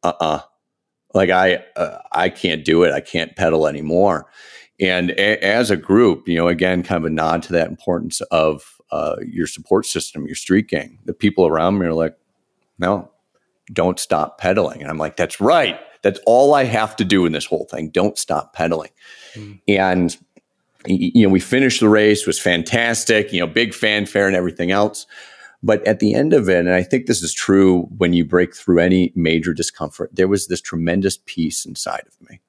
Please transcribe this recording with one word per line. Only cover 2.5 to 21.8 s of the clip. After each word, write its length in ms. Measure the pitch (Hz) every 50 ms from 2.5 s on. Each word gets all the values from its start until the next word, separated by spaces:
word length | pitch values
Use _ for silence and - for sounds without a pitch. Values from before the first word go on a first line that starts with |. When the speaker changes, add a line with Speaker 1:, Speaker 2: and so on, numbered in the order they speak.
| 80 78 73
Speaker 1:
do 200 | 73 80 82 90
it. 100 | 85 71
I 80 | 69
can't 340 | - - - 85 82 80 -
pedal 320 | - 90 82 80 80 78 76
anymore." 600 | 73 73 78 76 82 87 98 101 87 76 - _ _ - - - - - - _ _ _
And 300 | 95 92 92 90 87 90
a-, 320 | - - 98 104 107 - -
as 260 | 98 104 117 123 -
a 60 | 101
group, 540 | 85 - - 95 110 123 107 85 - - -
you 60 | 85
know, 120 | 82 85 85
again, 340 | 82 78 90 90 92 90
kind 220 | 87 - 98 87 80
of 80 | 82
a 20 | 78
nod 300 | 80 80 80 82 82 80
to 80 | - 90
that 140 | 85 82 85
importance 540 | 82 - _ - 90 85 78 82 - - - -
of, 480 | - 82 80 78 78 71 - - _ _ _ _
uh, 260 | - 76 76 76 - - - -
your 200 | - - 82 78
support 380 | - - 78 _ 98 98 -
system, 400 | - - 87 - - - 78 73
your 100 | - 82
street 340 | - - - 92 101 107 -
gang. 300 | - 78 71 - - _ _
The 100 | - -
people 320 | _ - 104 98 - 92
around 320 | 80 80 80 80 90 98 101
me 100 | 92 85
are 60 | 80
like, 220 | 80 82 80 - _ _ _ _ _ _ _ _ _ _ _ _ _
"No, 320 | 92 90 101 98 - - _ _ _ _ _ _ _ _ _ _ _ _ 117
don't 260 | - 85 90 92 -
stop 380 | - - 98 80 76 - - -
pedaling." 440 | - 92 92 107 92 78 - -
And 80 | 71 69
I'm 80 | 78 78
like, 200 | 78 78 - -
"That's 240 | 87 82 - -
right. 360 | 101 117 160 170 143 104 82 - - - _ _ _
That's 180 | 101 98 - -
all 280 | 113 113 123 139 143 151
I 100 | 143 131
have 320 | 123 107 110 110 110 - -
to 60 | 107
do 220 | 92 101 95 90
in 80 | 85 78
this 120 | 73 -
whole 200 | - - 78 -
thing. 240 | - - - 80 78
Don't 280 | _ - 90 104 - -
stop 360 | - - 78 76 73 _ _
pedaling." 360 | - 82 82 85 80 76 - _ _ _ - - - - - -
Speaker 2:
Hmm. 180 | 107 107 104 101 95 _ -
Speaker 1:
And, 500 | 101 95 95 95 92 92 90 85 - - _ _ _ _ _ _ _ _ _ _ _ _ _ -
y-, 240 | 92 92 90 90 -
you 80 | 123 107
know, 40 | 98 95
we 60 | 92
finished 400 | 87 - - 127 135 127 123
the 100 | -